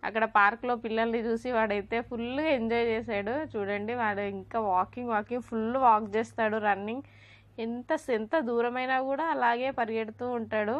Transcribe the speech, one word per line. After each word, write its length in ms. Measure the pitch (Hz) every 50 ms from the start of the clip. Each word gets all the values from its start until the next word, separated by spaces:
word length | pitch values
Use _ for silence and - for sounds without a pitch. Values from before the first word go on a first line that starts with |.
| - -
అక్కడ 160 | 202 220 220 220 220 214
పార్క్లో 380 | 202 202 220 226 - 247 247 226 233
పిల్లల్ని 340 | 226 220 220 226 233 226 240 220 233
చూసి 220 | 226 226 233 254 254 220
వాడైతే 420 | 220 214 208 208 196 208 233 233 233 -
ఫుల్గా 380 | 247 226 233 240 254 277 311 320 294 247
ఎంజాయ్ 280 | 226 226 233 233 233 233 220
చేశాడు. 420 | 220 233 226 220 202 202 208 240 294 311 254 -
చూడండి, 400 | 220 202 196 202 208 208 214 240 247
వాడు 220 | 233 214 202 196 202 202 196 196
ఇంకా 200 | 190 - - 233 220 202
వాకింగ్, 400 | 180 185 185 202 - 247 247 240 226
వాకింగ్, 300 | 208 208 - 240 247 233 -
ఫుల్ 280 | - 226 220 226 240 269 262
వాక్ 240 | 240 220 214 220 208 196
చేస్తాడు, 420 | 220 233 226 - - 226 214 208 220 208 208
రన్నింగ్. 380 | 202 190 202 208 233 269 285 - - - - - - - - - - - 220
ఎంత, 260 | 226 233 247 247 - 320 311 - - 247 214
ఎంత 160 | 220 214 - 320 254 226
దూరమైనా 480 | 240 233 233 240 240 254 254 254 262 262 262 269
కూడా 140 | 277 277 320 330 311
అలాగే 340 | 269 247 233 240 240 254 269 269 269
పరిగెడుతూ 460 | 233 214 220 220 220 214 220 - 247 247 247 240
ఉంటాడు. 360 | 226 226 - 214 214 208 240